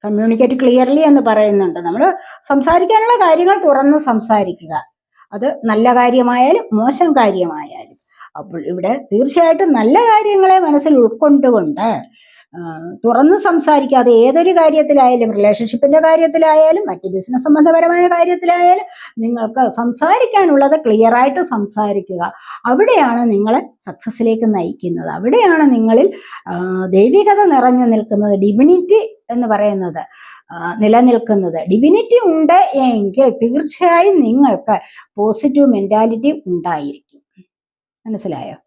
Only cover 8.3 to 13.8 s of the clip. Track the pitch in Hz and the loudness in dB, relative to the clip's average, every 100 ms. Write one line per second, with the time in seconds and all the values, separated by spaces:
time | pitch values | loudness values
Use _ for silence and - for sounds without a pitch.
8.3 | 151 156 165 156 180 185 277 - 208 277 | -20 -16 -12 -10 -6 -4 -6 -4 -2 0
9.3 | 349 330 320 359 254 220 359 466 427 415 | 2 2 2 2 2 2 2 4 2 2
10.3 | 392 381 370 330 294 311 277 226 226 302 | 2 4 2 2 0 2 2 2 2 2
11.3 | 277 262 226 165 147 226 170 - _ _ | 2 2 0 -2 -4 -4 -4 -10 _ _
12.3 | _ _ 175 170 160 170 185 226 240 294 | _ _ -16 -16 -14 -16 -6 0 2 4
13.3 | 403 403 330 294 285 | 2 2 0 2 0